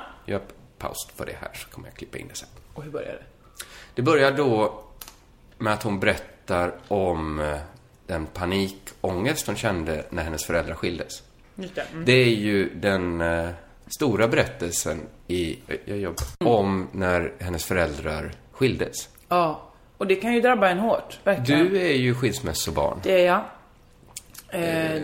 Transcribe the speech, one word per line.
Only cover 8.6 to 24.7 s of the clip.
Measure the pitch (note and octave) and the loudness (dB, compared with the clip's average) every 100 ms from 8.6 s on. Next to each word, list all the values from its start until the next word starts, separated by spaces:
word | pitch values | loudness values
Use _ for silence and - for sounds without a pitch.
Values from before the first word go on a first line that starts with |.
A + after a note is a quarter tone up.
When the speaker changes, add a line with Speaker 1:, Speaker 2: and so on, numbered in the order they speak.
| F#2+ - - - F#2+ F2+ B2 D#3 - | -2 -6 -18 -6 -4 0 0 -2 -4
Speaker 1:
hon | G#2 | -2
kände | A2+ F2+ D#2+ D#2 - | -2 -2 -2 -4 -4
när | E2 | -6
hennes | D#2+ D#2 - | -4 -4 0
föräldrar | E2+ D#2 E2 | 0 0 -4
skildes. | F2+ E2+ - - - - - - | -4 -6 -8 -14 -18 -20 -20 -14
Speaker 2:
Just | F#3 - | -12 -10
det. | C3+ | -10
Mm. | D#3+ C#3+ | -4 4
Speaker 1:
Det | |
är | B2+ B2 G#2+ | 6 6 4
ju | G#2 G2 E2+ E2+ | 2 2 2 0
den, | G2+ F#2+ F2 E2+ | 2 2 0 0
eh, | E2+ E2+ E2+ E2+ - - - | 0 0 -2 -8 -16 -20 -10
stora | - C#3+ G2 A#2 | -2 0 4 4
berättelsen | C#3 - - F2 - D#2+ D#2+ D#2 - - | 2 0 -2 -4 -4 -4 -4 -8 -14 -4
i, | F2+ E2 - - | -2 -2 -6 -8
eh, | - - | -10 -6
jag | G2+ | -6
jobbar, | F#2 C#2 - - | -4 -6 -8 0
Speaker 2:
Mm. | A#2+ | 2
Speaker 1:
om | A2 G2 F#2+ F#2 | 4 4 0 -4
när | F#2 F2+ F2 D2+ - | -2 0 2 0 -6
hennes | F2+ E2+ - | -6 -6 -2
föräldrar | F#2 D#2+ D2 D#2 D#2 D2+ - - | 0 0 -2 -6 -6 -8 -12 -12
skildes. | - B2+ C3 - - - - - | -2 0 0 -4 -8 -14 -12 -2
Speaker 2:
Ja, | F3 E3 D3+ - - - - | 0 0 -2 -12 -20 -16 -4
och | G3 | 0
det | F#3+ | 0
kan | A3+ | 2
ju | A#3+ | 4
drabba | B3 A3+ F#3+ | 4 6 4
en | F3+ | 4
hårt, | A3+ - - - | 2 0 -2 -4
verkligen. | G3+ F#3 B2 D3 F#3 | 0 2 4 4 4
Speaker 1:
Du | G3 | 4
är | F3 | 2
ju | C3 B2+ B2 | 4 2 2
skilsmässobarn. | B2 - E2+ D#2+ - D2 C#2+ F2+ | 0 0 -4 -4 -2 0 0 0
Speaker 2:
Det | F3+ F#3 | 2 6
är | F3 | 6
jag. | F#3 - - - - - - - - - - - | 4 0 -14 -20 -20 -20 -20 -18 -18 -18 -20 -8
Eh, | F3+ E3+ | -2 0